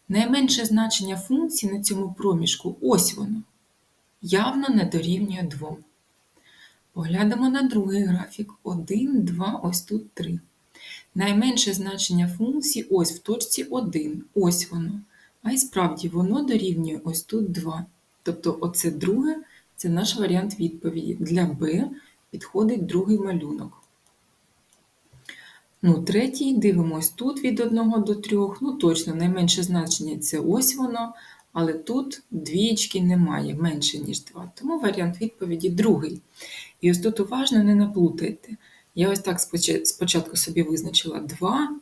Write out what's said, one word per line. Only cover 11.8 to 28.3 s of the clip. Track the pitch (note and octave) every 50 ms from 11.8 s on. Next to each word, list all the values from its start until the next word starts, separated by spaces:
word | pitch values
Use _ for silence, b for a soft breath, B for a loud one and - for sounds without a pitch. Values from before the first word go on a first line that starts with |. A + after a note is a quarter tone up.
| F#3+ G3 G3 G3 - - F3+ F3 F3 F3
функції | F3 - A3 B3 C4+ D4+ C#4+ - - A3+ - -
ось | G3 F#3 E3 E3+
в | - -
точці | - - A3+ A#3+ A#3+ - - C4+ -
один, | - - B3+ A3+ F3 E3+ D#3 D3+ D3+ D#3 - - - -
ось | G#3 F#3 F3 F3 F3 - -
воно. | F3 E3+ E3 E3+ G3+ G#3 - b b b b b b b -
А | A3
й | C4 C4
справді | - - - F#3+ F3+ D#3+ D3+ - - E3
воно | E3 F3 F#3 F#3+ A3+ D4 D4
дорівнює | B3+ A#3 G3+ F#3+ F#3 E3+ E3 D#3+ D#3 D#3 D#3 -
ось | E3 E3 - -
тут | - G#3+ A3+ G#3 F3+
два. | E3+ F3 E3 D#3+ D#3+ E3 F3 - _ _ _ _ _ _ -
Тобто | F3 E3 E3 - F3 D#3 -
оце | F3 F3 - - - E3
друге, | D3+ D3 F3 F#3 G#3 C4 C#4 D#4 D#4 D#4 B B B B B B _
це | - - F3
наш | E3+ F3+ A3 G#3+ - A3+
варіант | G3+ F#3 F3+ F3+ F#3+ G#3 - -
відповіді. | E3 E3 - - - E3 E3 E3 - - - -
Для | E3+ D#3+ E3+ F#3 F3
Б | D#3 C#3+ - D#3 D#3 D#3+ G3+ C4+ D4+ B B B B B B _ _
підходить | - - - - - G3 A3 A3 B3 G#3 E3+
другий | - E3 F3+ F#3+ G3+ G#3+ G3
малюнок. | G3 F#3+ F3+ E3+ D3+ D3 D3+ D3+ - - - - _ _ _ _ _ _ _ _ _ _ _ _ _ _ _ _ _ _ _ _ _ _ _ _ _ _ _ - B B B B B B B B B B _ _
Ну, | - F3 E3
третій, | - F3 - - G#3+ B3+ C4 - - C#4+ C4+ C4
дивимось | G#3+ G#3+ G#3 F3+ F3 E3 E3 D#3+ D#3+ E3 -
тут | - - B3 C4+ C#4 - -
від | B3+ G#3+ A3
одного | A#3 A3+ A3+ A3+ A3+ A3 A3+ A3
до | G3 G#3+ G3+
трьох. | G#3 - -